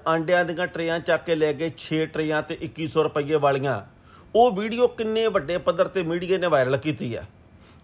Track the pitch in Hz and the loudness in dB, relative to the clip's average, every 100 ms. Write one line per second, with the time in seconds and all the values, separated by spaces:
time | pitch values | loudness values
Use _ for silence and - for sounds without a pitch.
0 | - 165 160 180 170 165 180 170 165 165 | 0 0 2 2 2 -2 -4 -4 -2 -2
1 | 160 165 170 160 151 139 165 - - 156 | 0 0 0 0 0 0 -4 -6 -4 -2
2 | 156 156 156 151 - 151 120 - 156 160 | -2 -2 -2 -2 -4 -8 -10 -8 -4 0
3 | 151 151 143 156 143 139 139 110 - - | 0 0 0 2 2 2 0 -4 -6 -20
4 | - - - 214 247 190 220 233 247 - | -20 -20 -2 4 4 4 -2 0 0 0
5 | 220 220 226 202 139 175 - 175 175 190 | -4 0 0 0 -2 -2 0 0 0 0
6 | 165 170 175 185 175 151 127 135 151 151 | -2 -2 0 0 2 2 2 0 -2 -4
7 | 127 113 - - - - - - | -4 -8 -10 -18 -20 -20 -20 -12